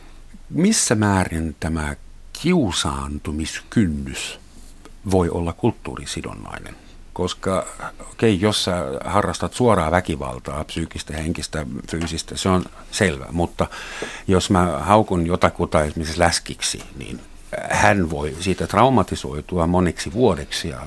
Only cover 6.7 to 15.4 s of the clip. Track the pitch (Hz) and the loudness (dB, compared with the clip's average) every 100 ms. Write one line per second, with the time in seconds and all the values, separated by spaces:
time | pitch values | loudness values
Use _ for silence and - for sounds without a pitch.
6.7 | - - - - - 92 - 98 92 - | -16 -20 -20 -12 -4 -4 -2 -2 -2 -2
7.7 | - - - - - 113 92 104 104 - | -8 -12 -12 -18 2 4 4 2 2 0
8.7 | 90 67 69 - 98 87 85 85 - 120 | -2 -2 -4 -2 0 0 -2 -4 2 4
9.7 | 95 78 87 90 73 65 64 69 71 - | 4 4 2 2 -4 -6 -8 -8 -8 -6
10.7 | 82 80 80 - 78 78 80 73 80 71 | -6 -6 -8 -10 -6 -4 -4 -6 -6 -6
11.7 | 69 - 80 82 82 - 69 98 92 - | -8 -6 -6 -4 -6 -8 -2 2 2 0
12.7 | - - - 95 69 58 82 85 - 87 | -10 -8 0 0 0 -4 -2 -2 -2 -4
13.7 | - - - - - - 95 - 92 90 | -6 -12 -10 -10 -6 0 2 4 4 2
14.7 | 71 82 107 104 90 82 90 | 0 6 6 6 2 2 2